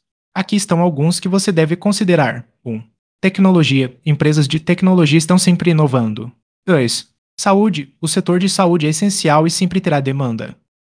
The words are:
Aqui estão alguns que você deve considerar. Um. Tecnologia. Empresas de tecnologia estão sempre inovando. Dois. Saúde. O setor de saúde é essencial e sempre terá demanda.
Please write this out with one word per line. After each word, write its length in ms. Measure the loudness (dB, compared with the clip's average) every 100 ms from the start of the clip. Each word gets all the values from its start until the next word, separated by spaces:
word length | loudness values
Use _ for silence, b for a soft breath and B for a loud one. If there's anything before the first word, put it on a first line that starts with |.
| _ _ _
Aqui 220 | -8 -2 -2
estão 240 | 0 0
alguns 380 | 0 0 -2 -2
que 100 | -2
você 220 | -2 0
deve 260 | 0 0 0
considerar. 680 | -2 0 2 2 0 -2 -12 _
Um. 200 | -10 -10 -12 _ _ _
Tecnologia. 760 | -2 2 4 4 2 0 -2 -4
Empresas 440 | -4 0 2 2 0
de 100 | -2
tecnologia 580 | -2 0 2 4 4 2
estão 220 | 2 2
sempre 320 | 2 0 2
inovando. 600 | 2 2 0 -2 -4 -10 -16 _ _ -2
Dois. 400 | 0 0 -4 -10 _ _ -6
Saúde. 560 | 0 2 2 -2 -8 _
O 80 | -6
setor 320 | -2 0 0
de 80 | 0
saúde 380 | 0 2 2 0
é 40 |
essencial 560 | -2 -2 -2 0 2 0
e 40 |
sempre 300 | -2 -2 -2
terá 200 | -2 -2
demanda. 560 | -2 -4 -4 -6 -10 -16 _ _